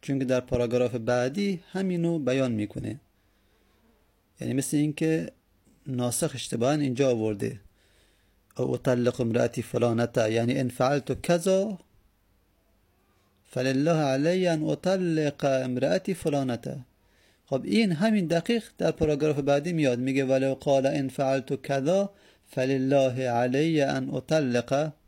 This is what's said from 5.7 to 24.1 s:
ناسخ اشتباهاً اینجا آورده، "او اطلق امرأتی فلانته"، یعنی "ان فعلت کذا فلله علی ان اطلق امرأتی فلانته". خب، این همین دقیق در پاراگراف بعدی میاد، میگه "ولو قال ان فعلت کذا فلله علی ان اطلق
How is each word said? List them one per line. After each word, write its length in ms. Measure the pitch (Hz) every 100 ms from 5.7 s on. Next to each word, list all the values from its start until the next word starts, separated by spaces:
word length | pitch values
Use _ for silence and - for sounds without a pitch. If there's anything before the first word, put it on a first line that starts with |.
| _ -
ناسخ 440 | 127 123 117 165 123
اشتباهاً 380 | - 120 123
اینجا 380 | 151 143 123 135
آورده، 480 | 120 110 101 113 101 - _ _ _ _ _ _ _ _ -
"او 160 | 131
اطلق 480 | 123 - 123 120 -
امرأتی 400 | 120 113 120 120
فلانته"، 720 | 113 117 120 113 117 - 110
یعنی 280 | 113 120 139
"ان 100 | 127
فعلت 520 | - 127 143 - 127
کذا 560 | - 175 180 190 202 190 - _ _ _ _ _ _ _ _ _ _ _ _ _ _ _
فلله 480 | _ 127 131 135 151
علی 560 | 160 147 135 151 185 180
ان 160 | 160
اطلق 840 | 156 147 180 190 180 160 147 143 143
امرأتی 680 | 135 131 123 165 185 -
فلانته". 640 | 180 165 143 131 117 135 135 123 _ _ _ _ _ _
خب، 160 | 135 -
این 260 | 214 226
همین 360 | 156 220 214 165
دقیق 360 | 170 165 233 - -
در 140 | 160
پاراگراف 480 | 156 156 147 151 147
بعدی 340 | 139 143 151
میاد، 260 | 170 143 123
میگه 260 | 131 135 135
"ولو 280 | 135 135 131
قال 300 | - 135 135
ان 220 | 147 135
فعلت 540 | 123 135 135 123 139
کذا 520 | - 139 135 190 202 - - _ _
فلله 840 | - 131 135 131 139 131 123 127
علی 520 | 120 127 131 160 156
ان 280 | 139 139
اطلق 840 | 131